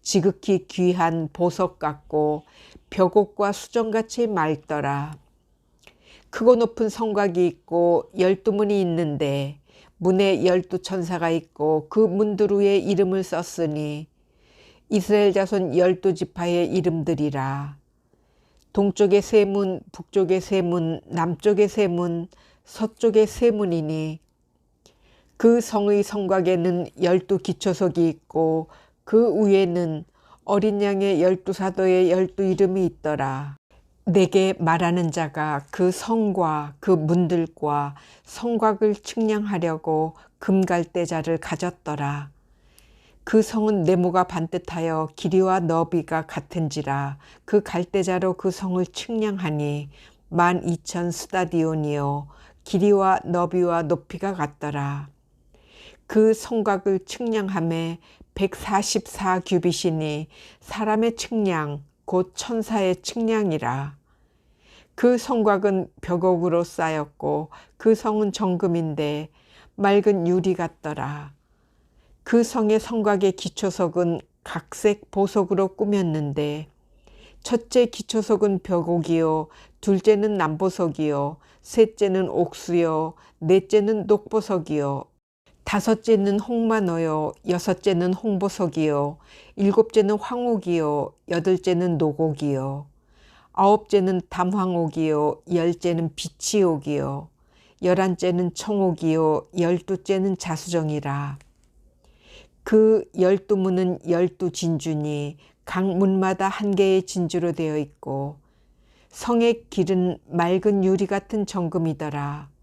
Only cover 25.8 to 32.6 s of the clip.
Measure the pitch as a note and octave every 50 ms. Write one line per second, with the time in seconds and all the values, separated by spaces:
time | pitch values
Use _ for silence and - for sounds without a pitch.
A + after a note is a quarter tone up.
25.8 | G3+ G3+ G#3 G3+ G3+ - G#3+ G#3 G3 F#3 F#3+ F#3+ F3+ F3 F#3 F3 E3+ F#3 F3 F3
26.8 | E3+ - _ - F3+ F3 F3+ F#3 F#3 - G3 F#3 - - F3 - - G3 F3 -
27.8 | G3 F3+ - E3+ E3+ E3 D#3 - _ _ - D#3+ D#3+ D#3+ D#3+ D#3+ D#3 - - -
28.8 | _ _ _ _ _ - - A3 A#3+ A3+ D3+ G3 G#3+ G3+ G3 G3 G3 F3 E3+ F3+
29.8 | F3 D#3+ D#3 D3+ E3+ _ _ _ _ _ - _ _ - G3+ G3+ G3+ G#3+ G3+ G3+
30.8 | G3+ G3+ G3+ F#3+ G3 G3 F#3+ D3+ E3+ F#3 F#3+ F#3 - - F#3+ - F#3+ F#3+ F#3 -
31.8 | F#3+ F#3 F#3 F#3 F#3 F3 F3 F#3 F#3+ F#3 - - G3 F#3+ F#3 F3+